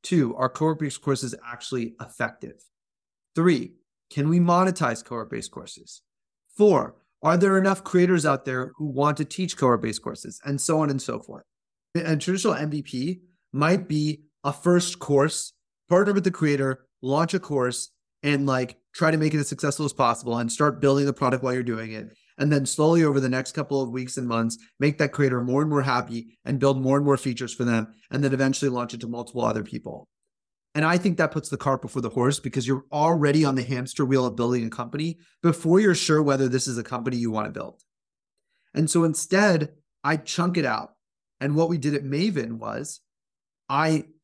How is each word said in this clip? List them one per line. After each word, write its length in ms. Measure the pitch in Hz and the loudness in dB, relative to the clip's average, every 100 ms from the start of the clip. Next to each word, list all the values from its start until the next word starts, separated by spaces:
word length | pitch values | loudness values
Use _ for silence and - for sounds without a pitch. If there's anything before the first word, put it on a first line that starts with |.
Two, 320 | - 175 123 117 | 0 2 2 0
are 120 | 127 | -4
cohort-based 540 | - 156 156 151 - | 0 -2 0 -4 -6
courses 320 | - 135 127 127 120 | -2 -2 -4 -10 -14
actually 500 | 120 - 131 117 - | -16 -8 -6 -6 -10
effective? 600 | - - 120 - - - _ _ _ _ _ _ _ | -16 -8 -8 -8 -18 -18 _ _ _ _ _ _ _
Three, 400 | - 175 143 90 - _ _ _ | 2 4 2 0 -14 _ _ _
can 220 | - 147 | -2 2
we 100 | 175 | 4
monetize 640 | 175 175 190 180 135 113 | 4 4 2 2 -2 -4
cohort-based 460 | - 117 107 117 - | -8 -10 -8 -10 -10
courses? 500 | - - - - - _ _ _ _ _ - | -14 -16 -18 -20 -20 _ _ _ _ _ 4
Four, 400 | 208 147 - - _ _ | 6 6 2 -8 _ _
are 140 | 151 175 | 0 4
there 220 | 196 190 | 4 4
enough 260 | 190 190 | 4 0
creators 400 | - 180 180 180 | 0 4 4 4
out 220 | 151 135 - | 2 0 -2
there 260 | 127 131 - | -4 -6 -8
who 100 | 151 | -6
want 320 | 131 147 147 | 0 0 0
to 60 | 147 | -4
teach 320 | - 185 - | -4 -6 0
cohort-based 420 | 131 117 113 - | 2 2 0 -6
courses? 400 | - - - - 143 | -10 -12 -14 -14 -8
And 120 | 143 | -4
so 220 | - 156 | 0 0
on 80 | 151 | 0
and 120 | 135 | -2
so 200 | - 117 | -4 -8
forth. 240 | - 107 - _ _ _ _ | -10 -18 -20 _ _ _ _
A 220 | 170 165 156 | -4 0 0
traditional 380 | 175 190 180 | 0 0 0
M 160 | 135 151 | 0 -2
V 100 | 151 | -6
P 400 | 143 127 147 180 _ _ _ | -6 -6 -6 -6 _ _ _
might 340 | 135 151 185 180 | -2 2 2 0
be 360 | 151 151 147 _ _ | -2 -2 -4 _ _
a 80 | 143 | -8
first 460 | 143 180 175 175 - | -2 4 4 2 -4
course, 540 | - 139 151 - - - _ _ - | 0 2 2 0 -10 -14 _ _ 0
partner 240 | 180 202 | 2 4
with 120 | 202 | 2
the 60 | 185 | 0
creator, 560 | 180 156 143 135 131 _ _ | 0 0 2 0 -4 _ _
launch 320 | 127 143 170 | -2 0 0
a 60 | 185 | -2
course, 520 | - 143 123 120 - _ _ _ | -2 -2 -2 -4 -10 _ _ _
and, 200 | 147 143 | -2 0
like, 320 | 139 131 123 - _ | 0 0 -2 -8 _
try 200 | - 160 | -2 2
to 40 | 160 | 2
make 180 | 156 | 2
it 40 | 151 | 0
as 80 | 139 | -2
successful 380 | 143 147 139 | -4 -4 -2
as 80 | 147 | -4
possible 440 | - 120 117 123 117 | 0 2 0 -2 -4
and 140 | 117 | -2
start 300 | - 147 143 | 0 0 2
building 260 | 139 139 139 | 2 4 2
the 60 | |
product 320 | 135 135 127 | 0 0 0
while 100 | 127 | 0
you're 80 | 127 | -2
doing 300 | 120 113 110 | -4 -6 -8
it. 160 | 107 110 - _ - | -12 -14 -18 _ -4
And 140 | 143 | 0
then 140 | 147 131 | 2 0
slowly 380 | - 151 170 | 0 4 4
over 160 | 156 139 | 4 2
the 80 | 131 | 0
next 240 | 127 131 | -2 -4
couple 280 | - 143 139 | -6 -4 -4
of 100 | 127 | -4
weeks 260 | 127 127 135 | -6 -8 -8
and 100 | 123 | -4
months, 320 | 117 113 113 - - | 0 -2 -4 -12 -2
make 180 | 143 147 | 0 2
that 140 | 147 | 0
creator 300 | - 139 123 | 2 0 0
more 180 | 123 135 | 0 0
and 100 | 151 | 2
more 120 | 147 | 0
happy 560 | 135 123 120 117 117 _ | 0 0 -2 -8 -10 _
and 140 | - 131 | -6 0
build 220 | 139 131 | 2 2
more 160 | 131 139 | 2 2
and 100 | 143 | 4
more 100 | 139 | 2
features 380 | 135 117 123 | 0 -6 -6
for 80 | - | -4
them, 320 | 120 113 110 - - | 0 0 -2 -8 -8
and 140 | 135 | -2
then 80 | 139 | 0
eventually 360 | 131 135 131 139 | 2 0 0 -2
launch 260 | 123 120 | -2 -6
it 60 | 117 | -8
to 40 | 117 | -10
multiple 380 | 120 120 123 | -10 -8 -4
other 180 | 117 110 | -2 -2
people. 460 | - - - - - _ _ _ _ _ _ | -6 -10 -12 -14 -18 _ _ _ _ _ _
And 100 | 151 | -2
I 120 | 160 175 | 0 2
think 200 | 190 170 | 2 0
that 120 | 156 | 0
puts 180 | 156 - | -2 -6
the 80 | 135 | -4
cart 260 | 143 131 | -2 -2
before 200 | 113 131 | -4 -6
the 80 | 120 | -4
horse 300 | - 123 143 | 0 2 0
because 260 | 123 135 120 | -2 -4 -2
you're 200 | 135 - | -2 -4
already 540 | 151 156 170 147 147 | 0 2 4 4 4
on 100 | 147 | 4
the 80 | 131 | 2
hamster 420 | 123 127 127 - | -2 -4 -4 -2
wheel 200 | 135 135 123 | 2 2 2
of 80 | |
building 320 | 113 120 123 113 | 0 0 0 -2
a 40 | |
company 480 | - 117 143 160 165 _ _ | -6 -8 -6 -6 -8 _ _
before 360 | 170 156 160 185 | 0 2 4 6
you're 160 | 208 | 6
sure 280 | 165 - 151 | 4 4 2
whether 260 | 147 135 131 | 4 2 2
this 180 | 127 135 | 0 -2
is 120 | 120 | -6
a 40 | |
company 360 | 117 120 117 123 | -6 -6 -4 -2
you 120 | 117 | -2
want 160 | 110 107 | -2 -4
to 60 | |
build. 300 | 107 - - _ _ _ _ _ _ _ _ _ | -8 -12 -16 _ _ _ _ _ _ _ _ _
And 160 | - 156 | -2 0
so 140 | 170 | 2
instead, 680 | 165 151 - 190 208 165 147 _ _ _ | 2 0 0 2 4 2 0 _ _ _
I 140 | 143 151 | -4 -2
chunk 400 | - - 175 175 | -4 -2 -2 0
it 80 | |
out. 300 | 135 110 - _ _ _ _ - | 0 -2 -6 _ _ _ _ -6
And 140 | 139 | -2
what 140 | 147 165 | 0 2
we 100 | 170 | 0
did 160 | 143 | -2
at 100 | 143 | -2
Maven 480 | 139 143 202 160 113 | -2 -2 -2 -2 -4
was 480 | 113 110 110 151 - _ _ _ _ _ _ - | -8 -8 -8 -10 -14 _ _ _ _ _ _ -4
I 360 | 139 156 156 - _ | 0 2 2 -2 _